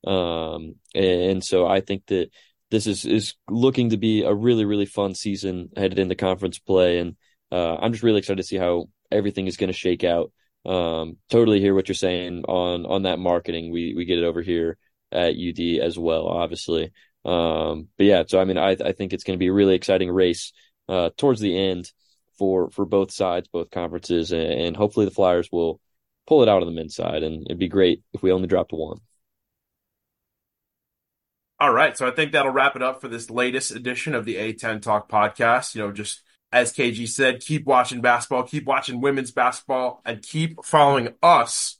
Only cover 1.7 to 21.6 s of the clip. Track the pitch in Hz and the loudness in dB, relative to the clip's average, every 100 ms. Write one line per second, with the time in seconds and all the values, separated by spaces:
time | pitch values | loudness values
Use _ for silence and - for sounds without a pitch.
1.7 | 95 - 98 _ 98 - _ _ _ _ | 2 0 -8 _ -4 -4 _ _ _ _
2.7 | 110 107 98 - 110 101 - - 113 131 | -2 0 -4 0 0 0 -12 -8 2 2
3.7 | 131 120 107 110 107 87 101 117 117 104 | 2 0 0 0 2 2 2 2 2 2
4.7 | 104 98 - 101 92 104 98 98 90 87 | 0 -2 -2 -4 -4 -6 -6 -6 -6 -10
5.7 | - 98 92 92 90 95 92 95 - - | -2 -2 0 -2 0 -2 -2 -4 -8 0
6.7 | 95 90 87 87 - _ _ _ 90 85 | 4 4 2 -2 -8 _ _ _ -2 -2
7.7 | 82 113 113 117 104 95 95 92 95 87 | -2 -4 0 2 2 0 -6 -4 -2 0
8.7 | 87 - _ _ 104 101 98 95 - 95 | -2 -4 _ _ 0 0 -4 -6 -2 -4
9.7 | 92 92 87 90 85 - _ _ _ - | -2 -2 0 0 0 -2 _ _ _ -4
10.7 | 92 85 82 80 82 _ 117 113 104 98 | -2 -2 -4 -8 -12 _ 4 6 6 4
11.7 | 98 - 95 92 90 90 87 - 90 87 | 2 0 -2 -2 -2 -6 -8 -4 -2 0
12.7 | 87 85 98 95 85 90 87 - 82 82 | -4 -2 -2 -2 -2 0 0 -2 -8 -6
13.7 | 85 85 82 87 87 85 85 87 85 82 | -6 -4 -6 -2 0 0 -2 -2 -2 -2
14.7 | 80 _ _ _ - 85 - 87 80 85 | -6 _ _ _ -2 -2 -2 -6 -4 -2
15.7 | 82 85 85 82 80 82 85 85 85 - | 0 -2 -2 -2 -2 -2 -4 -4 -6 -4
16.7 | 82 80 _ _ _ - 87 82 80 80 | -4 -4 _ _ _ -4 0 0 0 -4
17.7 | 78 78 _ 98 95 80 95 95 90 92 | -6 -10 _ 4 4 4 2 2 2 0
18.7 | 95 - 98 98 92 - 92 92 98 98 | 0 -2 -4 -6 -6 -6 -2 0 4 4
19.7 | 92 - 95 92 90 92 85 - _ _ | 4 2 0 2 2 2 2 -8 _ _
20.7 | _ - 90 85 - 143 117 104 90 | _ -4 -2 -2 0 0 2 0 0